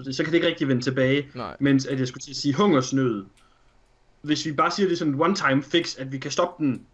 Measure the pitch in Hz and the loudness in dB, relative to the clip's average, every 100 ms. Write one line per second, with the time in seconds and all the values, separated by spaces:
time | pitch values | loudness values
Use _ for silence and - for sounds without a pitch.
0 | 131 131 156 165 170 165 139 127 127 131 | -8 -4 0 2 0 0 0 0 0 0
1 | 131 139 135 131 107 - 139 135 135 135 | 2 2 -2 -8 -10 -2 2 4 2 -4
2 | 127 131 - 131 143 135 208 147 131 135 | -4 -6 -14 -6 -2 2 4 4 2 2
3 | 131 107 98 _ _ _ _ _ _ _ | 0 -2 -8 _ _ _ _ _ _ _
4 | _ _ 147 147 160 147 165 170 190 170 | _ _ -4 -4 -2 0 0 2 0 0
5 | 160 135 165 196 151 135 - 175 165 - | 0 0 0 2 2 0 2 0 -2 -6
6 | 135 131 147 143 175 - 151 110 - | -10 -8 -6 -2 -2 0 -2 -4 -8